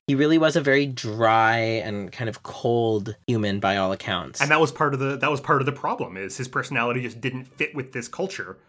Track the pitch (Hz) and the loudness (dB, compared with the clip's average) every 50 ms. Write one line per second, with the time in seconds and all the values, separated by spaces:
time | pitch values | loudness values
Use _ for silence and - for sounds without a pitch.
0 | - - 139 131 147 151 160 160 156 156 147 170 139 143 135 143 143 139 127 120 | 0 0 2 4 4 6 6 6 4 4 2 2 4 4 4 4 2 0 -4 -6
1 | - 110 107 113 113 110 113 113 110 113 113 117 113 113 113 110 - 110 104 104 | -6 -6 0 2 4 6 6 6 6 4 4 2 2 0 -2 -2 -4 -4 -6 -6
2 | 98 92 - - 123 110 107 - - - - - - 120 120 117 117 113 110 104 | -8 -8 -8 -6 -6 -6 -6 -8 -12 -14 -10 -4 0 0 2 2 2 2 0 0
3 | 101 110 107 _ - - 120 110 104 101 98 98 98 98 98 98 95 95 98 - | -2 -4 -10 _ -4 -2 0 0 0 0 -2 0 0 2 2 2 0 0 -2 -4
4 | - - 95 87 82 67 - - 139 143 151 156 160 139 - - 156 143 139 127 | -4 -4 -4 -4 -4 -6 -4 -2 2 4 6 4 4 2 2 0 0 0 0 0
5 | 135 135 139 135 135 147 147 131 - - 151 139 135 143 139 - - 160 - - | -2 -2 -2 0 0 0 -2 -2 2 2 2 2 2 0 -2 -4 -4 -4 -2 -4
6 | 123 82 90 95 98 95 - - 123 127 - 143 123 - 147 120 117 120 120 127 | -6 -8 -8 -8 -8 -8 -8 -8 -8 -6 -4 -6 -4 -2 -2 0 0 0 0 -2
7 | 120 110 107 117 117 131 127 127 131 - _ - 151 147 - 143 127 - - 123 | -4 -6 -10 -6 -6 -6 -6 -6 -12 -12 _ -6 -6 -6 -6 -8 -10 -8 -8 -10
8 | 117 - - - 185 185 - - 92 90 95 - _ | -10 -8 -6 -6 -6 -6 -6 -10 -12 -12 -14 -18 _